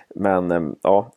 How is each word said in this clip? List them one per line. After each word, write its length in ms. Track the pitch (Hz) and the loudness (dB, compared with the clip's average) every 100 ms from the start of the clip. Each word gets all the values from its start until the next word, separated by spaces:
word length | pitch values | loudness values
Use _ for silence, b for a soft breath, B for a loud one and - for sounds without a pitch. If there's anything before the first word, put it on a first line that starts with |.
| B | B
Men, 360 | - 98 92 87 | -6 0 0 0
eh, 100 | 85 76 - | -2 -4 -4
ja, 300 | - 98 120 | 2 2 0